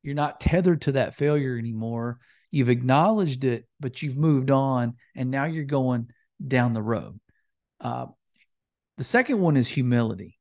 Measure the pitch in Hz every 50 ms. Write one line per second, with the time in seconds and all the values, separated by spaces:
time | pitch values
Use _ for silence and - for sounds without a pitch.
0 | - 147 143 147 147 147 - - - - 160 180 180 185 170 151 - 147 135 135
1 | 117 - - - 143 147 151 147 139 131 123 117 113 117 110 110 113 113 117 117
2 | 117 120 120 123 _ _ _ _ _ _ - 143 127 120 123 123 123 127 131 143
3 | 165 202 226 214 190 156 131 127 135 131 120 113 - _ _ _ 147 131 - -
4 | 156 147 127 139 156 160 147 135 131 139 139 135 135 135 131 127 120 120 120 _
5 | _ _ _ 123 127 127 131 135 139 165 160 160 147 139 143 135 131 127 123 120
6 | 117 117 - _ _ _ _ _ 147 131 131 123 120 120 113 113 104 110 117 101
7 | - - 92 104 _ _ _ _ _ _ _ _ _ _ _ _ - 120 120 127
8 | 123 117 - _ _ _ _ _ _ _ _ _ _ _ _ _ _ _ _ -
9 | 139 - - 240 254 - 269 208 180 165 147 135 120 - - 143 123 123 123 120
10 | 117 110 107 92 98 - _ _